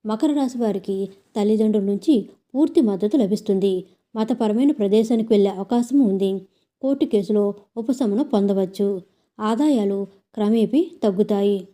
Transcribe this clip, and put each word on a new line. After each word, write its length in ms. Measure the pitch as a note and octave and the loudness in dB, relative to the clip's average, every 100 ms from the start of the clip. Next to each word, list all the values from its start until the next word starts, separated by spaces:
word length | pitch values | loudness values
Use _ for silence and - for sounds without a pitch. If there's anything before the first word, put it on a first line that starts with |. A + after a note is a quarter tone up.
| G#3+ | -6
మకర 240 | A3 D#4 | -2 0
రాశి 260 | D4 C4 B3+ | 0 -2 -2
వారికి 380 | A3+ G3 F#3+ F#3+ G3 - _ A3 | -2 -2 -4 -6 -6 -10 _ -2
తల్లిదండ్రుల 480 | G#3 G#3+ A3 G#3+ | 0 2 2 2
నుంచి 300 | G3 G3+ - B3+ - - _ | 0 -2 2 0 0 -18 _
పూర్తి 260 | B3+ D#4+ E4 | -2 2 2
మద్దతు 360 | A3+ F#3+ G#3 D4 | 2 0 0 0
లభిస్తుంది. 560 | G3 G#3 - F#3+ G3 F#3 F#3 _ _ A3 | 0 -2 -2 0 0 -2 -6 _ _ -6
మతపరమైన 560 | A3 B3 A3 G#3+ C#4+ | -4 0 0 2 0
ప్రదేశానికి 580 | D4 G3+ G#3+ A3+ A3+ A3 | 2 2 2 2 -2 2
వెళ్ళే 180 | G#3 G3 | 2 2
అవకాశం 480 | F#3+ F#3+ A#3+ A#3+ C#4 A3+ | 0 -2 -2 2 2 2
ఉంది. 220 | F#3+ G3 F#3+ F#3+ _ _ _ | 0 -2 -4 -10 _ _ _
కోర్టు 220 | C4+ C#4 | -4 -2
కేసులో 400 | D4+ G#3 F#3 G#3 G3+ G3+ _ A3+ | 0 0 0 0 0 -4 _ -8
ఉపశమనం 500 | A3+ C4 A#3 G3+ D4 | -4 -2 0 -2 0
పొందవచ్చు. 560 | G#3 G3+ G3 F#3+ F#3+ G3+ G3 F#3 _ _ - | 0 0 0 -2 -2 -4 -4 -10 _ _ -8
ఆదాయాలు 600 | G#3+ A3+ D4+ C4 G3+ G3 F#3+ _ _ | -4 0 2 2 0 -2 -8 _ _
క్రమేపీ 460 | - G#3 A3+ G#3+ C#4 F4 - | -4 0 2 2 0 -2 -2
తగ్గుతాయి. 540 | G#3+ F#3+ G#3 G3+ G3+ G3 F3+ | -2 0 0 0 0 -2 -6